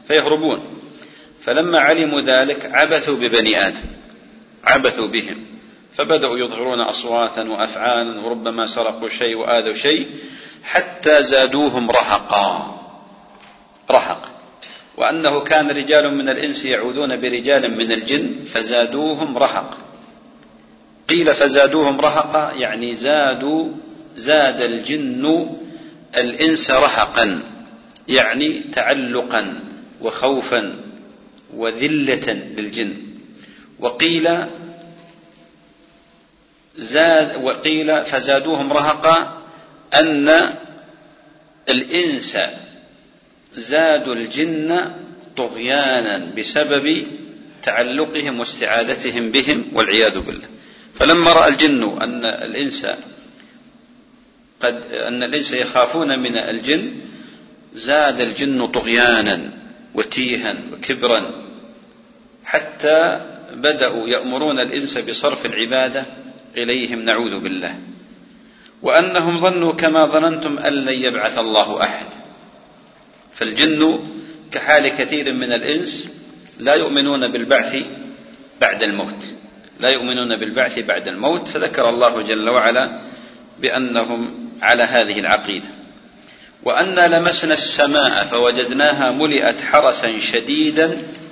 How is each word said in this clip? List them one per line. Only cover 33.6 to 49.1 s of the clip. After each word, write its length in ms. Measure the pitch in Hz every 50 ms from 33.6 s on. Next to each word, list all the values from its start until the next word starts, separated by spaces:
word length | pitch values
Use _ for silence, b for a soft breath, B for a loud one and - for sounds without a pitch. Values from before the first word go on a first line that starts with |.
| B B B -
وقيل 680 | - 123 - - 160 165 170 165 160 165 170 175 175 170 - - - - - - - - - - - - - - - _ _ _ 170 170 _ _ _ _ _ _ _ _ _ _ _ _ _ _ _ _ _ _ _ _ _ _ _ _ _ 160
زاد، 580 | 135 110 123 151 160 170 165 156 151 - - 131 127
وقيل 640 | 131 123 - - 156 156 156 156 151 156 151 -
فزادوهم 680 | - - 131 123 135 139 139 139 160 160 139 139 139 147
رهقا 720 | 147 143 151 151 151 - 160 165 165 - - - - B B B B B B B B - - -
أن 600 | 143 160 160 151 143 143 151 156 165 - - - - - - - - - - - - - - - _ _ _ _ _ _ _ _ _ - -
الإنس 680 | 131 123 131 - 165 175 180 165 143 123 - - - 104 90 76 - - - - - - - - _ _ _ _ _ _ _ _ _ _ _ _ -
زادوا 600 | - 113 117 135 156 160 160 151 143 127 135 123
الجن 760 | 113 117 110 117 139 156 165 160 156 156 160 170 180 175 - 170 - - - - - - - - -
طغيانا 1000 | 127 113 107 110 117 123 135 143 143 135 131 123 113 107 101 95 87 85 -
بسبب 720 | 110 107 - - 147 151 135 143 139 139 143 160 165 - - - - - - - - - - - - -
تعلقهم 760 | 131 104 113 123 123 127 143 156 147 - 156 143 147 131 120
واستعاذتهم 920 | 117 - - - 123 104 107 117 117 117 131 - - -